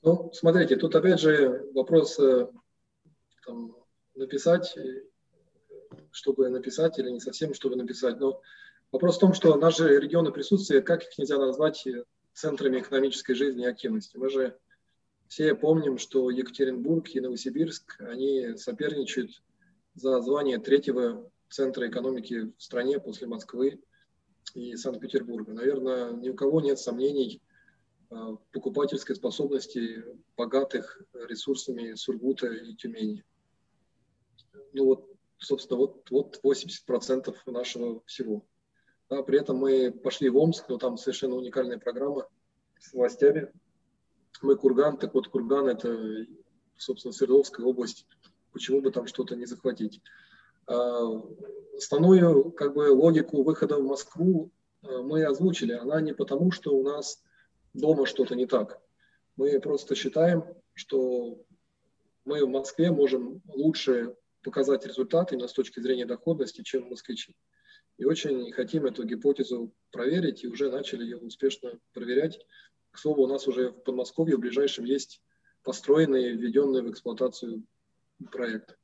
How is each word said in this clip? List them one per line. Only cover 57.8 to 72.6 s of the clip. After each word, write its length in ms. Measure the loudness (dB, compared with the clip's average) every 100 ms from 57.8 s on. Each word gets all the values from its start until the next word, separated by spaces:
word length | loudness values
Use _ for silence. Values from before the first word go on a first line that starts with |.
| 2 4 2
что-то 280 | 0 0
не 120 | 0 0
так. 340 | 0 -2 -10 _ _ _ _ _ -2
Мы 240 | 0 0
просто 340 | 0 -4 -4
считаем, 500 | -4 -2 2 4 2 -2 -18 _
что 640 | -20 -2 0 0 -2 -6 -12 _ _ _ _ _ _ _ _
мы 200 | -6 0
в 40 | 2
Москве 420 | 0 -4 0 2
можем 520 | 4 4 2 -4 -12 -12
лучше 680 | 0 0 2 0 0 -2 -10 _ _
показать 440 | -8 -2 0 0 -2
результаты 480 | -6 0 0 0
именно 140 | -4 -4
с 40 |
точки 280 | -4 -4 -6
зрения 260 | -4 -2 -4
доходности, 560 | -4 -4 -2 -4 -8
чем 260 | -8 -6 -6
москвичи. 460 | -16 -12 -12 -12 _ _ _ _ _ _ _
И 60 |
очень 460 | 0 0 -2 -4 -4
хотим 340 | -6 -4 -2 -2
эту 180 | -4
гипотезу 680 | -8 0 0 0 -2 -4 -8 _ _
проверить, 540 | -6 -2 0 -2 -4
и 40 | -10
уже 220 | -4 -4
начали 340 | -2 -8 -8
ее 140 | -10 -10
успешно 600 | -14 -2 -2 -2 -12 -14 _
проверять. 480 | -12 -2 0 0 -6 _ _